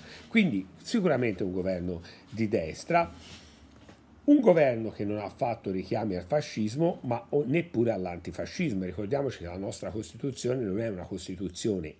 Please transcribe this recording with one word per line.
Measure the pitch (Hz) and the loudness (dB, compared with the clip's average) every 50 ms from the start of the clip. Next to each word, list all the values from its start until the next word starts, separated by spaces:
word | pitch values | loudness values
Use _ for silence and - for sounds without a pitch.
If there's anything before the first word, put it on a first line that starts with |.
| - - - - - | -14 -16 -18 -18 -16
Quindi | - - 226 202 165 110 95 - - - - - | 0 4 4 4 4 2 0 -4 -6 -14 -18 -14
sicuramente | - - 233 180 180 139 123 123 113 95 - 107 | -2 0 2 4 4 4 4 2 0 0 0 -2
un | 92 92 | -2 -2
governo | 95 90 95 92 87 87 90 90 85 85 - - - - - | -2 0 0 0 -2 -2 -4 -4 -4 -8 -12 -18 -20 -20 -14
di | - 104 113 104 | -2 -2 0 2
destra. | 110 101 82 78 - - - - 165 170 170 175 - - - - - - - - - - - - - - - - - - - - - - - - | 2 0 0 0 -6 -10 -6 2 2 2 2 2 -4 -14 -18 -18 -18 -18 -20 -20 -20 -20 -20 -20 -20 -20 -20 -20 -20 -20 -20 -20 -20 -6 6 6
Un | 294 294 | 6 8
governo | 233 185 175 165 147 131 120 113 110 104 | 10 8 8 8 8 6 4 2 -2 -4
che | - - 104 | -4 -4 -4
non | 101 104 107 | -2 -2 -4
ha | 101 92 | -4 -6
fatto | - - 139 120 110 - - 101 | -4 -2 -2 -2 -2 -2 -4 -4
richiami | 92 92 92 - 117 110 107 107 92 | -2 -2 -2 -2 -2 -2 0 0 -2
al | 90 87 | -2 -2
fascismo, | - 147 151 143 - - 113 107 107 110 143 165 170 - - - | 0 0 0 0 -2 -4 -2 -2 -2 0 0 0 0 0 -2 -4
ma | 120 117 117 - - | -4 -4 -4 -4 0
o-, | - 143 - | 0 0 2
neppure | 120 143 170 165 - - 113 120 117 107 | 2 2 0 0 0 0 2 2 2 2
all'antifascismo. | 95 92 90 87 90 87 - 82 - 85 - - - 180 147 104 95 92 | 0 -2 -4 -6 -6 -8 -10 -8 -6 -8 -8 -4 -2 -2 0 0 -2 -2
Ricordiamoci | 90 90 - 104 101 127 139 143 127 110 - | -4 -4 -6 -4 -2 -2 0 0 -2 -4 -6
che | 87 | -10
la | 85 87 | -10 -8
nostra | 95 101 107 110 - - 92 | -6 -6 -8 -8 -8 -8 -8
Costituzione | 87 110 107 - - 117 - 139 123 - - 120 127 135 120 | -6 -6 -8 -8 -12 -6 -6 -6 -6 -2 -2 -2 0 0 0
non | 98 92 107 | -2 -2 -2
è | 113 113 | -2 -2
una | 98 90 82 | -4 -6 -8
Costituzione | - 101 90 - - 95 90 101 85 - - - 113 101 92 80 76 - - | -8 -8 -10 -8 -8 -8 -6 -6 -6 -6 -2 0 0 0 0 -2 -6 -10 -14